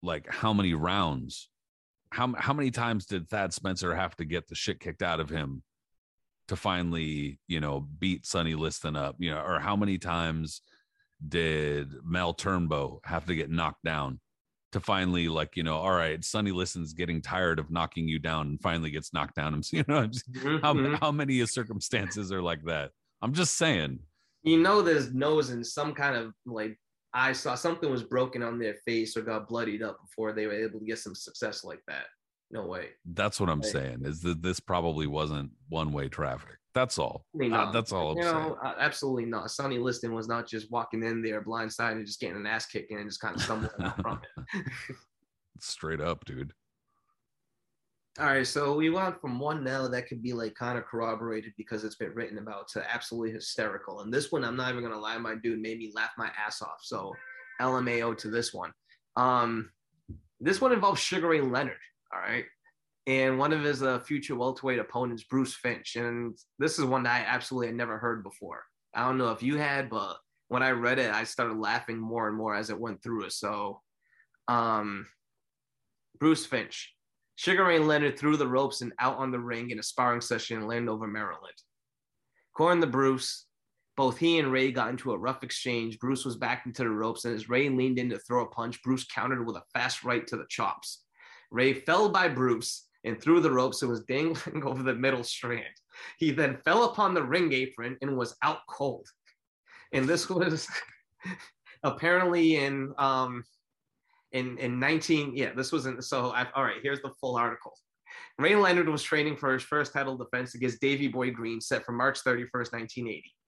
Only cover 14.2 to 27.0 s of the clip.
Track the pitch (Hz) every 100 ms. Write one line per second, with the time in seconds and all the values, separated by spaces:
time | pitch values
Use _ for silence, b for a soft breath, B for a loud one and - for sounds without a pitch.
14.2 | _ _ _ _ _ 101 - 98 92 87
15.2 | 85 80 76 - 80 78 92 92 82 78
16.2 | - 110 101 90 92 90 80 80 87 82
17.2 | - 92 90 82 76 85 82 - 80 78
18.2 | 78 80 73 73 95 85 80 76 73 80
19.2 | 71 - 73 76 - 165 143 147 110 123
20.2 | - 127 131 151 151 143 135 147 151 147
21.2 | 139 131 117 - 113 104 - 117 98 104
22.2 | 98 95 87 82 80 78 71 _ _ _
23.2 | 113 147 175 - 165 110 76 65 - _
24.2 | _ _ 156 160 175 208 175 156 123 131
25.2 | 143 156 135 120 117 - 151 143 139 123
26.2 | 113 107 - 113 107 107 _ _